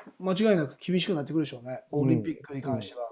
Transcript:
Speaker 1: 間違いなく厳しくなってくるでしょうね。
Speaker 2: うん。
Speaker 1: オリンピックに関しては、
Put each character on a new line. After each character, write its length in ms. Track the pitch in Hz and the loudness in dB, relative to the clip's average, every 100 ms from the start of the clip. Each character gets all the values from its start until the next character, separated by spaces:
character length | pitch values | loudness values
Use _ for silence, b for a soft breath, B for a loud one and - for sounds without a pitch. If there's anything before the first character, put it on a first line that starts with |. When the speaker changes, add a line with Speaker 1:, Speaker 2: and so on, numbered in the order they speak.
| - - | -10 -6
Speaker 1:
間 140 | 185 | -2
違 200 | 190 220 | 2 4
い 40 | 190 | 4
な 100 | 143 | 2
く 100 | - | -4
厳 220 | - 180 | -2 0
し 80 | 170 | 2
く 80 | 165 | 0
な 80 | |
っ 20 | 139 | 0
て 80 | |
く 60 | 156 | -2
る 60 | 143 | -2
で 40 | |
し 40 | 127 | -6
ょ 60 | |
う 40 | 120 | -12
ね。 140 | 127 - | -12 -4
Speaker 2:
う 100 | 147 | 0
ん。 20 | |
Speaker 1:
オ 40 | 131 | 4
リ 100 | 123 | 4
ン 60 | |
ピ 100 | 107 | 0
ッ 40 | 151 | -8
ク 100 | - | -10
に 80 | 139 | -8
関 180 | 139 117 | -4 -4
し 60 | 107 | -6
て 60 | - | -10
は、 140 | 120 | -10